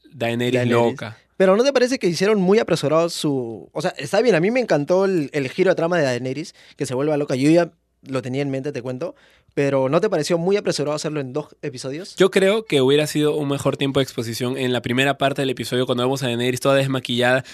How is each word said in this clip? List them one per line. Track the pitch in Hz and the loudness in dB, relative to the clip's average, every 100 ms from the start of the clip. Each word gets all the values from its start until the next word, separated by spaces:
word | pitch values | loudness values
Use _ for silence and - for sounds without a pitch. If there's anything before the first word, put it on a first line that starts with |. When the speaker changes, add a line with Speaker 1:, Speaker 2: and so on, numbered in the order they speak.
| _ | _
Speaker 1:
Daenerys | 131 117 117 123 | -6 -4 -2 0
Speaker 2:
Daenerys. | 123 120 117 117 | 0 2 2 2
Speaker 1:
loca. | 135 110 110 _ - | -2 -12 -16 _ 0
Speaker 2:
Pero | 190 196 | 4 4
¿no | |
te | 269 | 4
parece | 269 247 262 | 2 0 0
que | 180 | -2
hicieron | 156 190 214 | 0 0 2
muy | 180 214 | 4 2
apresurado | 226 160 139 156 170 | 2 0 2 2 0
su... | - 156 135 117 107 69 | -2 -2 -2 -4 -10 -12
o | 156 | -6
sea, | 175 - | -6 -6
está | 135 190 | -2 2
bien, | 247 170 | 4 4
a | |
mí | 185 | 2
me | 254 | 0
encantó | 226 156 143 180 | 0 0 2 2
el, | 196 185 139 | 2 0 -2
el | 151 131 | -4 -4
giro | - 185 | 0 0
de | |
trama | 160 165 175 | 2 0 0
de | |
Daenerys, | 139 123 131 139 180 - - - | 0 -2 -4 -8 -10 -16 -16 -10
que | 127 | -6
se | |
vuelva | 127 151 143 | -2 -2 -2
loca. | 147 | -2
Yo | 131 143 | 0 4
ya | 170 170 _ _ _ 131 | 4 2 _ _ _ -8
lo | 131 | -8
tenía | 123 131 | -4 -4
en | 143 | -4
mente, | 135 139 | -4 -6
te | 143 | -8
cuento. | 123 127 170 - _ _ _ | -8 -8 -8 -12 _ _ _
Pero | - 139 135 131 | -2 0 2 2
¿no | 160 | 2
te | 214 | 2
pareció | 180 147 170 | 0 0 0
muy | 175 202 | 0 0
apresurado | 202 160 143 | 0 -2 -4
hacerlo | 151 160 151 | -4 -6 -6
en | 131 | -6
dos | 139 151 _ | -8 -8 _
episodios? | 147 127 131 147 202 - | -12 -10 -10 -10 -4 2
Speaker 1:
Yo | 190 | 4
creo | 196 190 220 | 4 2 2
que | 220 143 | 0 2
hubiera | 131 147 151 | 4 4 2
sido | 151 151 151 | 0 0 0
un | 143 | -2
mejor | 139 139 135 | -2 -2 -2
tiempo | 139 135 | 0 0
de | |
exposición | 131 - 117 113 123 135 | -2 -4 -6 -4 -4 -2
en | 127 | -2
la | 123 | -2
primera | 120 123 139 135 | -2 0 0 2
parte | 139 131 | 0 0
del | 135 | -2
episodio | 123 117 127 127 | -4 -4 -2 0
cuando | 123 | 0
vemos | 123 135 | 0 -2
a | 131 | -2
Daenerys | 117 123 123 | -2 -2 0
toda | 139 139 | 2 2
desmaquillada. | 135 131 - 120 123 131 - | 2 -2 -4 0 2 2 -2